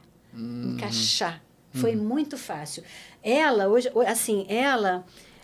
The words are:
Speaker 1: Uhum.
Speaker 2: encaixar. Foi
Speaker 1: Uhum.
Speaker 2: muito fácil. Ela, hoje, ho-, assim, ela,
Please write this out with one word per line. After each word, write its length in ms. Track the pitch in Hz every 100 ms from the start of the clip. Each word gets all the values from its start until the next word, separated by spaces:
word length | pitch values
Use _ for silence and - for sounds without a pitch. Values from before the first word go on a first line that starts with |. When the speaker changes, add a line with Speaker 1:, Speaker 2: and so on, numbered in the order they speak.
| - _ _
Speaker 1:
Uhum. 400 | 117 117 120 123
Speaker 2:
encaixar. 680 | 123 113 113 110 - 175 165 - _ _
Foi 240 | 135 233 220
Speaker 1:
Uhum. 80 |
Speaker 2:
muito 320 | 214 285 302 254
fácil. 460 | - 156 151 - - - - -
Ela, 460 | 220 277 311 220 196
hoje, 220 | 233 247
ho-, 80 | 220
assim, 420 | 214 226 - 208 190
ela, 520 | 220 277 247 196 180 180 - - -